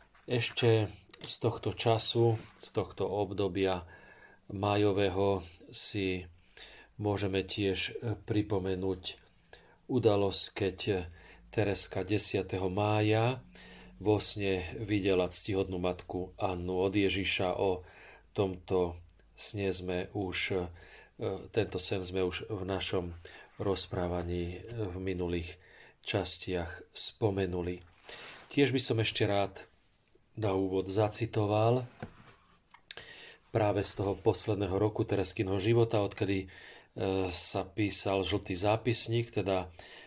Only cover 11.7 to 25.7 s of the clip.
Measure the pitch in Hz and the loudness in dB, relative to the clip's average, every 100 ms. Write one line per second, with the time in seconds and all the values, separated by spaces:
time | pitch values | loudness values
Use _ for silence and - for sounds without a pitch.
11.7 | 95 - - 92 104 - 101 92 95 95 | 0 -2 -2 -2 0 2 0 -2 -2 -2
12.7 | 92 104 107 107 107 117 127 - - - | 2 2 4 4 4 2 -2 -8 -20 -20
13.7 | - - - 95 104 - 107 98 95 85 | -20 -20 -4 2 2 2 -2 0 0 -2
14.7 | - 107 104 95 90 87 - - 95 92 | -6 -2 2 4 4 2 0 -2 0 0
15.7 | 92 90 90 - 90 90 - 101 90 87 | 0 -2 -2 -4 -6 -6 -4 -4 -2 -2
16.7 | 92 95 98 95 92 92 - 95 - 98 | 0 2 4 2 2 0 0 0 2 0
17.7 | 90 - - - - - - 98 90 - | 0 -4 -20 -20 -20 -8 0 0 -2 0
18.7 | 92 90 85 - - - - - 107 98 | 2 2 -2 -14 -20 -20 -10 -6 -2 0
19.7 | 87 90 90 95 104 92 87 - 95 87 | 0 -2 -4 -4 -4 -4 -2 0 0 -2
20.7 | 85 - - - - 107 95 - - 98 | -6 -20 -20 -20 -8 -6 -6 -4 0 0
21.7 | - - 101 90 92 90 87 - 104 92 | 0 0 -2 -2 0 0 0 -6 -6 -2
22.7 | 95 - 98 87 85 - - - - 101 | -2 0 -2 -2 -6 -14 -20 -16 -6 -2
23.7 | 95 - 95 87 87 87 87 87 87 - | 0 -2 -2 -2 -2 -2 -2 -4 -6 -10
24.7 | 117 104 87 95 90 87 87 87 - - | -6 -6 -4 -4 -2 0 -2 -4 -10 -20